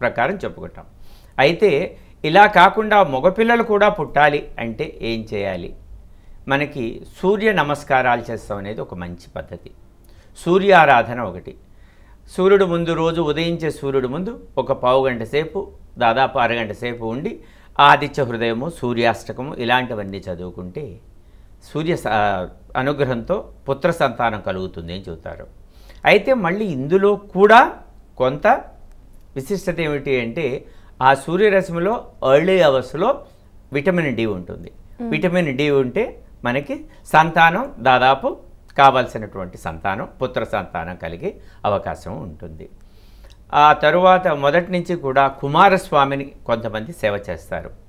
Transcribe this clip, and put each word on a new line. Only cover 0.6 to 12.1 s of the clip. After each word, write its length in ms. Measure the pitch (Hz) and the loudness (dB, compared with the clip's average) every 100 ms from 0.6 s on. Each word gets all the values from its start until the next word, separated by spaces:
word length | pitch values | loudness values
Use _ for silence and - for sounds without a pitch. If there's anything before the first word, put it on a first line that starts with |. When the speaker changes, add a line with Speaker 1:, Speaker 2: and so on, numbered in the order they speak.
| 85 - - - - - - - | -16 -18 -20 -20 -20 -20 -6 2
Speaker 1:
అయితే 580 | 143 170 202 143 185 - - - | 2 4 2 2 -2 -10 -20 -8
ఇలా 220 | 156 180 208 | 2 6 6
కాకుండా 560 | 185 190 196 214 208 | 8 6 4 2 4
మగపిల్లలు 600 | 175 131 170 190 233 233 | 4 2 0 2 2 2
కూడా 260 | 226 202 208 | 2 4 2
పుట్టాలి 600 | 202 139 143 147 147 - - | 2 -2 2 2 2 -6 -10
అంటే 400 | 117 113 156 - | -10 -8 -10 -8
ఏం 240 | 113 113 107 | -6 -6 -6
చేయాలి? 420 | 104 98 90 90 - - - - - - - - | -6 -6 -6 -10 -14 -20 -20 -20 -20 -20 -14 -4
మనకి 540 | 139 143 139 117 - - - | -2 -2 -6 -8 -8 -16 -4
సూర్య 300 | 185 208 220 | 0 2 2
నమస్కారాలు 680 | 185 147 143 - 131 127 120 117 | 2 0 -4 0 2 2 0 -2
చేస్తాం 280 | 110 - 101 | -10 -8 -10
అనేది 220 | 98 113 | -8 -10
ఒక 140 | 76 | -12
మంచి 360 | 90 87 87 - - | -12 -12 -14 -16 -16
పద్ధతి. 340 | - - - - - _ - - - - | -14 -16 -18 -20 -20 _ -20 -20 -20 -10
సూర్యారాధన 840 | 170 185 196 175 147 123 110 123 | -2 0 6 6 8 6 2 -6
ఒకటి. 340 | 104 87 - - - - - _ - | -8 -10 -16 -20 -20 -20 -20 _ -20